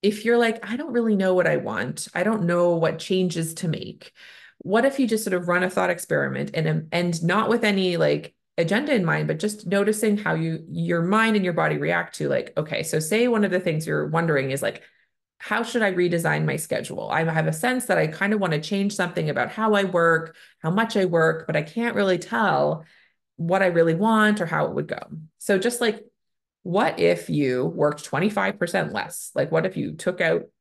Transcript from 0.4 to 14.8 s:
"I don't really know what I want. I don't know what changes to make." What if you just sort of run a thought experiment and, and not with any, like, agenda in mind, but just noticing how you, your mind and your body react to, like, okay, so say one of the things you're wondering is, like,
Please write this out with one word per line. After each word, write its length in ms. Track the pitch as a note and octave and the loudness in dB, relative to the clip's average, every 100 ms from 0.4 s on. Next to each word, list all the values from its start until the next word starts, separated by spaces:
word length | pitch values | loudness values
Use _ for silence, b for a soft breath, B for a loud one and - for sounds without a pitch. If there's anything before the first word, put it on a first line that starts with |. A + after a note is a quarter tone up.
| A#3 A3+ G3 | 2 0 -6
"I 80 | A#3+ | -8
don't 160 | D#4+ | -4
really 220 | A#3+ A3+ G#3 | -2 2 2
know 180 | F#3+ | 4
what 140 | F#3 E3+ | 4 2
I 100 | D3 | 0
want. 500 | - G#2+ A#2+ D#3 - | -2 -4 -6 -6 -6
I 80 | - | -2
don't 220 | F#3+ A3 | 0 0
know 320 | E3+ F3 F3 E3+ | 0 2 2 4
what 240 | D#3+ D#3+ | 0 -2
changes 560 | - F#3 F3+ E3 D#3+ - | -2 0 0 -2 -6 -4
to 120 | E3+ | -4
make." 460 | - - - - B B B B B | -4 -8 -16 -20 B B B B B
What 260 | - G3+ C4 | 0 2 2
if 140 | C4+ | 2
you 80 | B3 | 0
just 160 | A3 | 0
sort 100 | G#3+ | 0
of 140 | F#3 F3 | -2 0
run 160 | F3 | 0
a 80 | F3+ | 0
thought 180 | F#3 F#3 | 0 0
experiment 640 | E3+ - D3 C#3 C3 - | -2 -2 -2 0 -4 -4
and, 340 | D#3+ D#3 D#3+ - | -2 -2 -2 -2
and 320 | E3+ F3 E3 | -2 -2 0
not 260 | E3 F#3+ A3 | 0 2 2
with 140 | A#3 | 2
any, 340 | A3+ G3 F#3 E3+ | 2 2 0 2
like, 380 | D3+ D3+ - _ _ - | 2 2 -4 _ _ -4
agenda 340 | E3 G3+ D4+ | 0 0 2
in 100 | B3+ | 0
mind, 240 | E3+ D3+ D#3 | 2 0 0
but 120 | D#3 | -2
just 260 | G#3+ G#3 - | -4 -6 -2
noticing 520 | G3 G3+ G#3+ A3 G#3 | 0 2 2 2 0
how 180 | E3+ D#3+ | 0 -2
you, 280 | E3 D#3+ - | -2 -4 -8
your 320 | E3+ E3+ E3+ | -6 -2 0
mind 340 | E3+ G#3+ A3+ G#3+ | 2 2 4 2
and 80 | |
your 120 | F#3 E3 | 0 0
body 240 | F3+ D3+ | 0 0
react 340 | D3 E3+ E3+ - | 0 -2 -2 -6
to, 120 | D3 | -2
like, 240 | C3+ - - | -2 -2 -6
okay, 260 | D#3 A2+ | -4 -4
so 160 | - D#3+ | -2 -4
say 280 | D#3 G#3+ B3 | 0 2 2
one 160 | A3+ | 2
of 60 | G3+ | 2
the 100 | F3+ | 2
things 280 | F#3 D#3 D#3+ | 0 -2 -2
you're 180 | D3+ D3+ | -2 0
wondering 460 | D#3+ E3+ D3 C3+ | 0 2 2 0
is, 100 | C#3 | -2
like, 220 | A2+ - | -4 -6